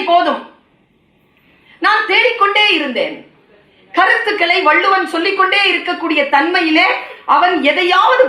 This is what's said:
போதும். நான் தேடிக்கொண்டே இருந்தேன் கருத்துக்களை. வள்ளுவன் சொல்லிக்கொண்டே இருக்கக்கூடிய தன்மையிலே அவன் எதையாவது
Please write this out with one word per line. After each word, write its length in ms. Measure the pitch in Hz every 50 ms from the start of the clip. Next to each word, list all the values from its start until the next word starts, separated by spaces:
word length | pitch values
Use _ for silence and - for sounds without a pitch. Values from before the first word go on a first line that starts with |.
| 370 349
போதும். 320 | 339 359 330 294 - - - - - _ _ _ _ _ _ _ _ _ _ _ _ _ _ _ _ _ _ _ _ _ _ _ - _
நான் 200 | 330 392 427 427 - 349
தேடிக்கொண்டே 540 | 381 440 523 494 453 - 403 403 403 415 415 415 359
இருந்தேன் 400 | 294 285 262 226 196 - 151 - - - _ _ _ _ _ _ _ _ _ _ _ _ _ -
கருத்துக்களை. 640 | 339 381 403 - - - 415 427 403 339 339 359 381 302 302
வள்ளுவன் 380 | 311 349 381 381 392 370 339 - 339
சொல்லிக்கொண்டே 480 | 330 359 392 392 - 370 370 392 403 392 370
இருக்கக்கூடிய 500 | 339 - - 359 359 - 330 320 302 294 269 277 -
தன்மையிலே 520 | 277 311 349 370 370 330 311 311 339 370 427 494 - - - - - - - -
அவன் 200 | - 349 370 370 302 285 285
எதையாவது 560 | 302 359 359 359 359 370 427 466 523 508 508